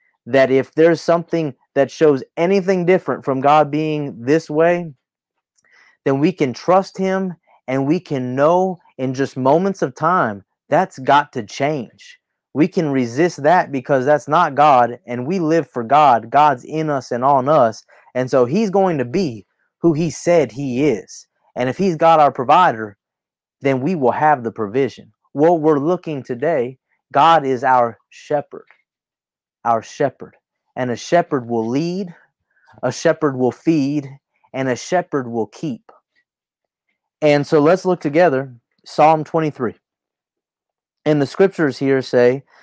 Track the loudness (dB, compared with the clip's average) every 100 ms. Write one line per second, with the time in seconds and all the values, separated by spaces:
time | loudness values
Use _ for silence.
0 | _ _ -2 2 4 2 0 2 2 2
1 | 0 -2 -2 -4 -4 -8 _ -2 -2 2
2 | 2 2 -4 -4 0 0 0 -2 2 0
3 | 0 -6 -4 -2 2 2 2 -2 -4 -4
4 | -8 -8 -2 -2 0 0 0 0 -6 -16
5 | _ _ _ _ _ _ _ _ _ _
6 | -2 0 0 0 -4 -2 0 2 0 -6
7 | -4 -4 -6 -10 _ _ -6 -4 -2 -2
8 | -4 -6 -6 0 2 2 0 -6 _ -8
9 | -6 -4 -6 -2 2 2 0 -4 -6 -4
10 | -2 0 -2 -4 -14 _ _ -2 -2 -6
11 | 0 0 0 -10 -12 -6 -4 -4 -8 _
12 | -20 -20 _ _ _ -2 -2 0 -2 -2
13 | -2 0 -2 0 2 2 0 -6 -2 -2
14 | 2 0 0 0 0 2 4 6 2 -2
15 | -10 -8 -6 -4 0 0 -2 -8 0 4
16 | 4 2 2 2 2 2 -6 -6 -4 -4
17 | -4 -2 2 2 2 2 2 -2 _ _
18 | _ -6 0 2 2 0 0 0 0 0
19 | -4 -4 -4 -8 -16 _ _ _ 0 0
20 | -4 -4 0 2 0 -4 -6 -2 0 -2
21 | -6 -20 -20 _ _ -6 -6 -2 -2 2
22 | 4 4 4 2 2 4 4 0 -10 -14
23 | _ _ _ _ _ _ -2 -2 -2 0
24 | 0 2 0 0 -2 -8 -6 -4 -4 -6
25 | -20 _ _ 0 2 4 2 0 0 -4
26 | -6 -12 -10 -6 -4 -2 -4 -10 _ _
27 | _ 2 4 4 2 -2 2 2 0 -4
28 | _ -20 -6 -6 -6 -18 -20 _ _ _
29 | _ _ _ _ _ _ -2 -2 -2 -4
30 | -4 -4 -20 _ _ _ _ -8 -6 -6
31 | 0 0 0 -4 -4 -4 -2 -4 -4 -6
32 | -10 -14 _ _ _ _ _ _ -6 -2
33 | -2 0 -2 0 -2 -2 -2 0 0 -4
34 | -8 -18 _ _ _ -6 -4 -6 -2 -4
35 | -2 -6 -4 -6 -8 -8 -10 -10 _ _
36 | _ _ _ _ _ _ _ _ _ _
37 | _ _ 2 2 2 2 4 2 0 -4
38 | -2 2 2 0 -6 -14 _ _ -10 2
39 | 4 4 0 -4 -4 -4 -8 -8 _ _
40 | _ _ _ _ _ _ _ _ _ _
41 | -2 0 -2 2 0 2 -2 -2 0 0
42 | 0 2 4 2 -8 _